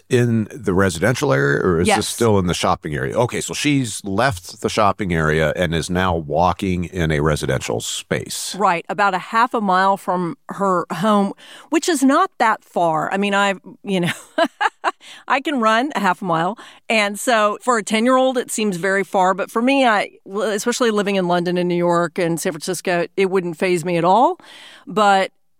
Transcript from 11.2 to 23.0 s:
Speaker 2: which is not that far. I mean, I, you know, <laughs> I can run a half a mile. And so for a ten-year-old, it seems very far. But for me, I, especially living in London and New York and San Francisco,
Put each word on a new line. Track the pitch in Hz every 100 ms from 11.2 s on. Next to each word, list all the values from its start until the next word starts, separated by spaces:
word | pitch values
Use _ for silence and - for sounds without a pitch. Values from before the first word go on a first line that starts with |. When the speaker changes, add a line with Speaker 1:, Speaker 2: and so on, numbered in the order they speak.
| 196 - - - -
Speaker 2:
which | 330 -
is | 311
not | 269 302 381 -
that | 233 202
far. | _ 202 170 156 -
I | 196
mean, | 202
I, | 196 202 190 - -
you | 196 190
know, | 170 - - -
<laughs> | 330 - 415 - - - - - -
I | 269
can | 320 277
run | 220 220 294
a | 208
half | 196 175
a |
mile. | 185 160 175 220 - - -
And | 220 202 202
so | - 226 208 202
for | - 233
a |
ten-year-old, | 190 214 240 262 262 254
it | -
seems | - 214 175
very | 190 196
far. | 190 202 185
But | 190 -
for | 226
me, | 240 277 254
I, | 208 - - -
especially | 196 220 208 240 233 240
living | 208 202 196
in | 175
London | 175 175 180
and | 180
New |
York | 175 175 170 170 -
and | 170 170
San | 190
Francisco, | 160 - 180 - 175